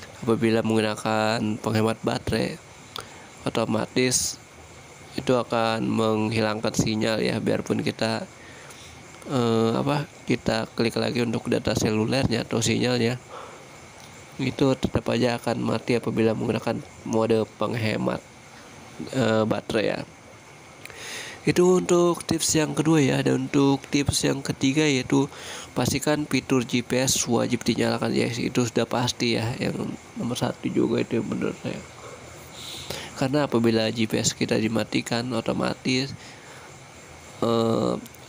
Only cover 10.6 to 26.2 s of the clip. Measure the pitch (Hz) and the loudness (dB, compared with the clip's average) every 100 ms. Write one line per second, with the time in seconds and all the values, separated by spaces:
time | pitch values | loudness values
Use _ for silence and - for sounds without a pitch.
10.6 | 110 - 117 113 113 117 117 117 120 117 | -2 -2 0 0 0 0 0 -2 0 0
11.6 | - 110 113 107 113 127 139 117 120 117 | 0 0 0 0 2 0 0 0 0 0
12.6 | 113 110 120 123 117 127 - - - - | 0 2 2 2 0 -2 -8 -16 -16 -18
13.6 | - - - - - - - - 131 131 | -20 -20 -20 -20 -20 -20 -18 -4 -4 2
14.6 | 139 131 - 120 - 117 120 117 - 117 | 2 2 0 -2 0 2 2 0 -2 -2
15.6 | 117 117 - 120 113 - 110 107 - 113 | 0 -2 0 0 2 2 2 2 0 -2
16.6 | 120 110 - - - 110 113 113 107 - | -2 -4 -6 -14 -2 2 4 4 2 -2
17.6 | 107 117 110 120 123 123 - - - - | -4 0 -2 0 -2 -4 -8 -20 -20 -20
18.6 | - - - - - 131 113 110 110 104 | -20 -20 -20 -14 -6 0 2 4 2 0
19.6 | - 113 101 - - - - - - - | 0 0 0 -2 -8 -16 -20 -20 -20 -20
20.6 | - - - - - - - - - 147 | -20 -20 -18 -16 -12 -12 -12 -4 0 4
21.6 | 180 185 175 175 175 165 - 160 - 160 | 6 6 6 6 6 2 -2 -2 2 2
22.6 | 147 143 151 160 135 139 135 131 131 143 | 2 2 4 6 6 4 2 2 2 4
23.6 | 139 139 - 147 139 - 143 139 - - | 4 4 0 0 2 2 0 -2 -4 0
24.6 | 139 143 156 131 123 139 139 - - - | 2 4 2 2 2 2 2 -4 -14 -14
25.6 | - - 123 139 151 151 | -6 -2 0 0 0 0